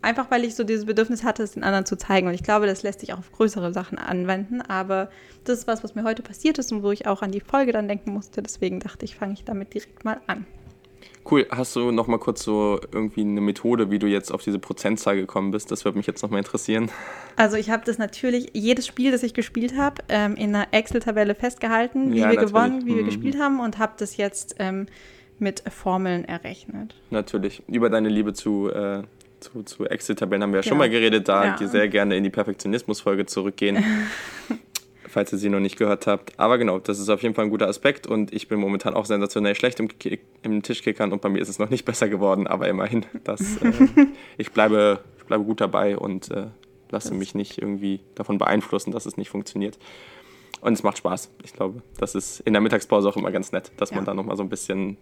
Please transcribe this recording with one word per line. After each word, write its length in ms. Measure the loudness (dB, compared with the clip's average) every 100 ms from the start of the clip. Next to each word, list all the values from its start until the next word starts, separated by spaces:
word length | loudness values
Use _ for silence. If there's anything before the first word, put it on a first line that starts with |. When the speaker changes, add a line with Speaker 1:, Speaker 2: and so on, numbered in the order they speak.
Speaker 1:
Einfach, 300 | 0 -2 0
weil 140 | 0
ich 100 | 0
so 100 | -2
dieses 220 | -2 0 0
Bedürfnis 380 | 0 2 0
hatte, 180 | -2 -2
es 100 | -4
den 100 | -2
anderen 220 | 0 0
zu 120 | 0 -6
zeigen. 280 | 2 2 2
Und 60 |
ich 100 | -2
glaube, 220 | 2 2 4
das 160 | 0
lässt 180 | -4 -8
sich 120 | -10
auch 60 | -12
auf 120 | -12
größere 420 | 0 0 2 -4
Sachen 240 | -4 -6 -8
anwenden. 640 | -4 -2 0 -2 -2 -6
Aber 480 | -4 -4 0 -2 -2 -10 -20 -12
das 140 | -4 -2
ist 80 | 0
was, 180 | -4
was 100 | -4
mir 100 | -4
heute 180 | -2 -4
passiert 340 | -8 -2 0 0
ist 160 | -2
und 100 | -2
wo 80 | 0
ich 160 | 0 0
auch 140 | -2
an 120 | -2
die 80 | -4
Folge 320 | 0 2 2
dann 140 | 2 -2
denken 280 | -4 -4
musste. 280 | -8 -6 -10
Deswegen 380 | -10 -4 -4 -4
dachte 240 | -8 -12
ich, 100 | -14
fange 200 | -8 -8
ich 100 | -8
damit 300 | -8 -8 -8
direkt 280 | -10 -12 -8 -6
mal 140 | -6 -6
an. 200 | -8 -10 -18 -20 -20 -20 -20 -20 -20 2
Speaker 2:
Cool. 160 | 4 4
Hast 240 | -2 -2
du 160 | 0 2
noch 160 | 2 2
mal 120 | 0
kurz 240 | 0 -2
so 340 | 0 2 2 0 -2
irgendwie 300 | -4 -4 -2
eine 180 | 0 2
Methode, 500 | 0 0 2 2 2
wie 80 | 2
du 80 | 2
jetzt 240 | 0 -2
auf 120 | -6
diese 160 | -2 -4
Prozentzahl 580 | -4 -4 -2 0 2 0
gekommen 360 | 0 -2 0
bist? 180 | -2 -4
Das 160 | -4 -2
würde 100 | -2
mich 100 | -4
jetzt 160 | -4
noch 60 | -2
mal 80 | -2
interessieren. 540 | -2 -6 0 0 0 -6 -14 -14 -12 0
Speaker 1:
Also 200 | 2 2
ich 140 | -2
habe 120 | -2 -2
das 100 | -2
natürlich, 540 | -4 -2 0 0 -2
jedes 340 | -2 2 2 0
Spiel, 240 | 0 2
das 120 | 2
ich 100 | 0
gespielt 420 | -2 -4 -2 -2
habe, 280 | 0 0 -2 -2
ähm, 240 | 0 0 0
in 180 | 0
einer 120 | 0 2
Excel-Tabelle 640 | 0 2 -2 0 2 2
festgehalten, 760 | 2 -2 -2 0 2 2 0 2
wie 60 | 4
Speaker 2:
Ja, 60 | 6
Speaker 1:
wir 60 | 6
Speaker 2:
natürlich. 80 | 4
Speaker 1:
gewonnen, 300 | 4 4 0
wie 100 | 0 0
wir 60 |
Speaker 2:
Mhm. 40 | 0
Speaker 1:
gespielt 320 | -2 -2 0
haben 180 | 0 0
und 180 | -2 -2
habe 160 | -4 -2
das 220 | -8 -2
jetzt, 380 | -4 -4 -12 -6
ähm, 260 | -4 -4 -8 -14 -20 -20 -20 -4
mit 240 | -4 -4 -12
Formeln 540 | -8 -2 0 0 -2 -4
errechnet. 680 | -10 -10 -14 -12 -12 -12 -16 _
Speaker 2:
Natürlich. 540 | -4 -2 -2 -4 -6 -4
Über 200 | 2 4
deine 220 | 4 2
Liebe 240 | 2 0
zu, 340 | -2 -2 0 0
äh, 320 | -2 -4 -4 -8 -18 -20 _
zu, 220 | -16 -14
zu 240 | -14 -8 -6
Excel-Tabellen 560 | -4 -4 -4 0 0
haben 100 | 2
wir 60 | 0
ja 40 |
schon 100 | 2
Speaker 1:
Genau. 80 | 2
Speaker 2:
mal 100 | 4
geredet. 360 | 4 4 4 4
Da 160 | 4
Speaker 1:
Ja. 60 | 4
Speaker 2:
könnt 120 | 2
ihr 60 | 0
sehr 200 | 2 4
gerne 280 | 4 2 2
in 60 |
die 60 | 0
Perfektionismus-Folge 920 | 0 -4 -2 -2 -2 -2 -2 0 0
zurückgehen, 580 | 0 -2 -4 0 0 2
Speaker 1:
<laughs> 520 | 2 0 -2 -8 -12 -14 -10 -10 -8 -14 -14 -20 -4
Speaker 2:
falls 240 | -2 -2
ihr 60 | 0
sie 100 | 0
noch 120 | 2
nicht 160 | 0 2
gehört 300 | 2 2 2
habt. 320 | 0 -2 0
Aber 200 | 4 4
genau, 200 | 4 0
das 200 | -2 -4
ist 100 | 0
auf 140 | 0
jeden 120 | 2
Fall 100 | 0
ein 60 | 0
guter 180 | 2 0
Aspekt 380 | 2 0 0 -2
und 260 | -2 0
ich 160 | -4 -4
bin 100 | -2
momentan 360 | 0 0 0
auch 100 | -2 0
sensationell 480 | 0 0 0 0
schlecht 240 | 2 0 0
im 80 | -6
Ki-, 300 | -4 -6 -6 -10 _
im 200 | -2 -2
Tischkickern 500 | -2 -2 -2 0 -2
und 80 | 0
bei 80 | 0
mir 120 | 0
ist 80 | -2
es 100 | -4
noch 120 | -2
nicht 140 | 0
besser 240 | -2 0 0
geworden, 380 | 2 2 2 2
aber 220 | 0 0
immerhin, 380 | 0 0 -2 -2 -10
das, 360 | -8 -4 -4 0
äh, 140 | 0
Speaker 1:
<laughs> 680 | 6 8 10 6 4 -18 -8
Speaker 2:
ich 120 | -2
bleibe, 480 | 4 6 8 6 4 -2 -20
ich 60 |
bleibe 200 | -2 0
gut 160 | 0 0
dabei 360 | 2 2 2 0
und, 340 | -4 -6 -6
äh, 160 | -8 -8 -14 -20 -20 _
lasse 200 | -8 -6
Speaker 1:
Das 80 | -6
Speaker 2:
mich 160 | -4
nicht 240 | -6 -6 -6
irgendwie 420 | -6 -4 -4 -4 -8
davon 240 | -12 -4 0
beeinflussen, 540 | 2 2 0 -4 -4
dass 120 | -8 -8
es 100 | -10
nicht 120 | -8
funktioniert. 500 | -8 -8 -6 -6 -8 -20 -20 -20 -20 -20 -20 -18 -6
Und 120 | -2
es 80 | 0
macht 160 | 0 -2
Spaß. 320 | -4 -4 -8 _
Ich 80 | -20
glaube, 300 | -6 -6 -6 -16 -8
das 160 | -4
ist 260 | -4 -6 -6
in 120 | 2
der 80 | 4
Mittagspause 460 | 4 2 4 4 4
auch 80 | 0
immer 140 | -2
ganz 200 | -4 -4
nett, 200 | -6 -6 -6
dass 140 | -4
man 100 | -2
Speaker 1:
Ja. 60 | -4
Speaker 2:
da 80 |
noch 100 | -4
mal 120 | -4 -4
so 60 |
ein 60 | -4
bisschen 480 | -6 -4 -4 -4 -8